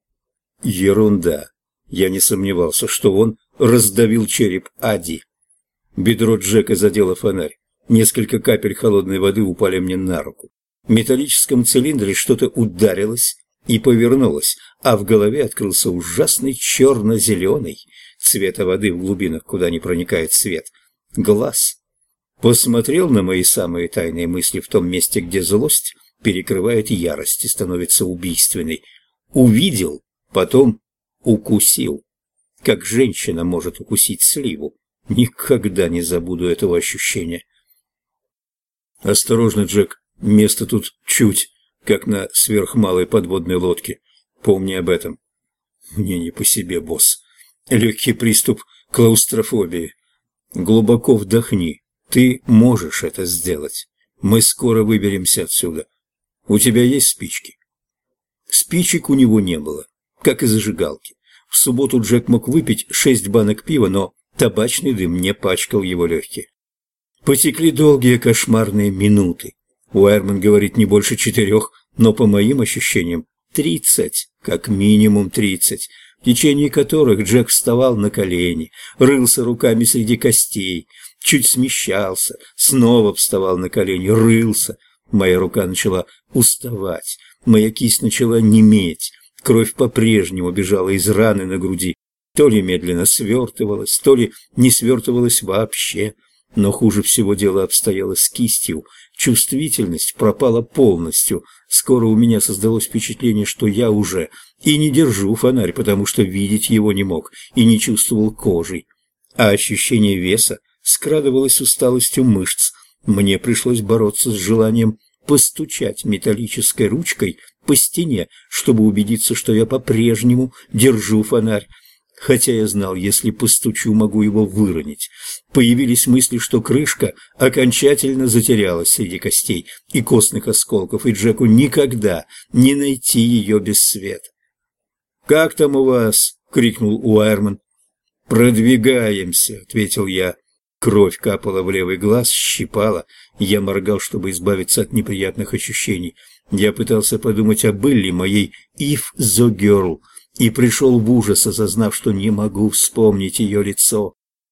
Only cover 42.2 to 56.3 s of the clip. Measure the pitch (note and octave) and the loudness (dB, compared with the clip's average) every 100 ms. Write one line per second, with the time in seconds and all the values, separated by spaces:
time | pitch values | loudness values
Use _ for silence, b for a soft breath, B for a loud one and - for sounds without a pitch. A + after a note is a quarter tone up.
42.2 | - - - G#2 F2+ A#2+ G2 F#2 F2 A2 | -4 -4 0 -2 0 0 0 0 0 -2
43.2 | F2 F#2 E2+ F2+ F2+ E2+ - - _ _ | 0 -4 -2 -2 -2 -4 -8 -16 _ _
44.2 | _ _ - F#2+ F#2+ F#2 F2 E2+ E2+ - | _ _ 0 0 0 -4 -2 -2 -4 -14
45.2 | _ _ _ _ _ _ - - F#2+ F2+ | _ _ _ _ _ _ -14 -8 -4 -4
46.2 | E2+ - - A#2 F2+ E2+ D#2+ D#2 - - | -6 -6 -4 -4 -4 -6 -6 -2 -2 -2
47.2 | b b b _ - B2+ A2 - B2+ - | b b b _ -2 2 2 0 -4 0
48.2 | A#2 G#2+ - A2 - b b - A2+ A2 | 0 0 0 -4 -8 b b 2 4 4
49.2 | - A2+ G#2+ A2+ F2 E2+ D#2 _ _ _ | 0 -4 -2 -2 -2 -6 -10 _ _ _
50.2 | _ _ _ - F2 A2+ G#2+ A#2 - A2 | _ _ _ -8 2 2 4 2 2 0
51.2 | F#2+ A#2 - G2 E2+ - _ _ - B2 | 2 -2 0 -4 -4 -8 _ _ -4 2
52.2 | B2+ B2+ - A2 B2 G#2+ D#2+ - D#2 - | 2 0 4 6 6 2 -2 -6 -8 -6
53.2 | F2+ F2+ F2+ D2+ D2 - - _ _ - | -6 -6 -6 -6 -8 -12 -16 _ _ -6
54.2 | G2 A2+ A2+ - B2 A2+ G#2+ G#2+ G2+ G2 | 2 2 2 0 0 2 2 0 0 -2
55.2 | F2+ G#2 E2+ - F2+ D#2 - _ _ _ | -4 -4 -4 -6 -6 -8 -14 _ _ _
56.2 | _ | _